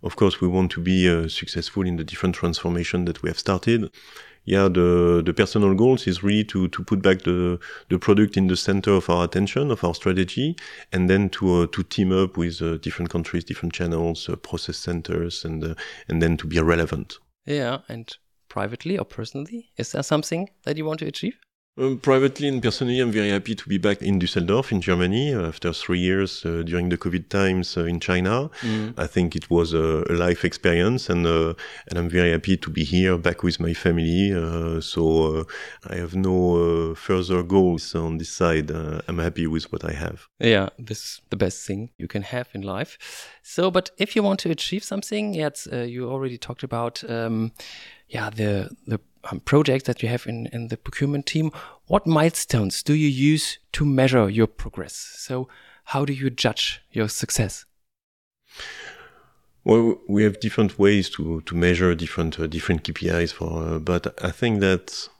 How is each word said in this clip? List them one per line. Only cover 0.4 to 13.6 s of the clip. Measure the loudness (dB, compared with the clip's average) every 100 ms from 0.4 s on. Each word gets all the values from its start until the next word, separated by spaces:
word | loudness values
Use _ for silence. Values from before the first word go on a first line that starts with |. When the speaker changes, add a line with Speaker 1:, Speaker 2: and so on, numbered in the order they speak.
Speaker 1:
we | 0
want | 2 0
to | 0
be, | 0 4 4
uh, | 4 0
successful | -6 -8 -8 -6 -2 -2
in | -2
the | -6
different | -2 -2 0
transformation | -2 -2 -2 -2 -2 -2 -2
that | -4
we | -6
have | -4
started. | -2 -2 2 0 0 -10 -20 -20 -20 _ 0
Yeah, | 4 4
the, | 6 6 6 6 4 2
the |
personal | 2 2 4 4 6
goals | 4 4 2
is | 0
really | 2 2 0
to, | 0 -2
to | -2
put | -2 2
back | 4 4
the, | 2 0 0 -2 -6 -18 -2
the | -2
product | 4 6 6 4
in | 2
the | 2
center | 2 0 4
of | 2 4
our | 2 2
attention, | 2 0 0 -2
of | 0
our | 0
strategy, | 0 0 0 0 0 -4 -4 -12 -20 -6
and | 0 4
then | 4 2
to, | 0 2 4
uh, | 4
to | 0
team | -6 0 2
up | 4 2 0
with, | -4 -2
uh, | -4 -4
different | -6 -6 -4
countries, | -4 -2 -4
different | -4 -6